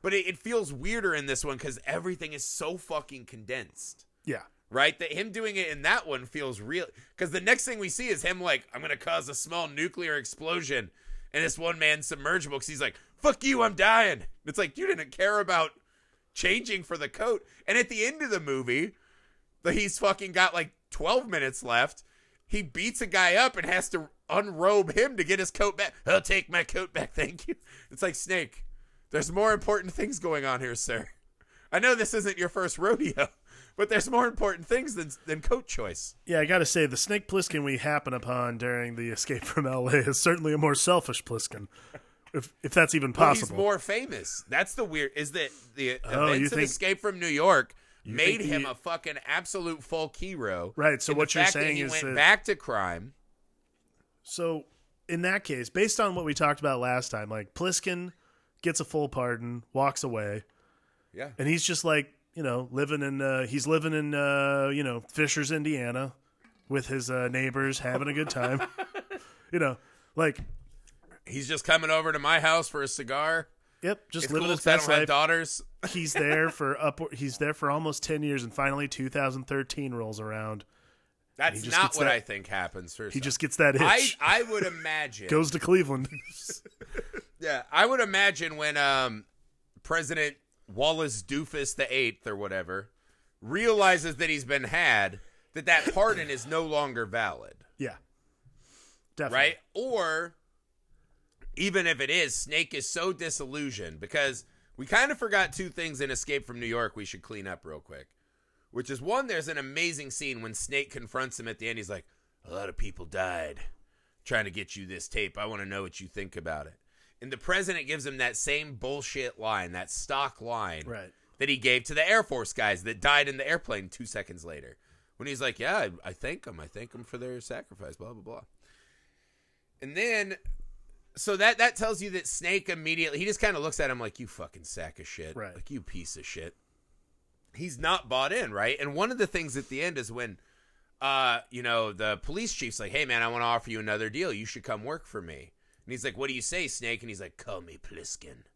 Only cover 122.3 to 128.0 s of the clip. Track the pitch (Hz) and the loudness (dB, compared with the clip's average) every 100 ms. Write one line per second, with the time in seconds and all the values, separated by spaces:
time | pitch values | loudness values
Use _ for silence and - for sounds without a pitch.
122.3 | 131 110 - 107 95 101 113 143 147 143 | -2 -4 0 0 0 -2 0 4 4 4
123.3 | 135 135 165 - 107 92 - 117 110 98 | -2 -2 -2 -2 -6 -6 -12 -10 -8 -10
124.3 | 90 82 78 67 - _ _ _ _ 131 | -12 -14 -14 -16 -20 _ _ _ _ -10
125.3 | 135 131 107 123 202 113 85 - 87 127 | -4 -4 -2 -2 0 -2 -6 -14 -10 -8
126.3 | 175 - 85 76 101 120 120 120 123 127 | -8 -12 -14 -14 -14 -16 -16 -14 -12 -10
127.3 | 123 - 120 - 101 98 85 | -12 -10 -12 -12 -16 -16 -14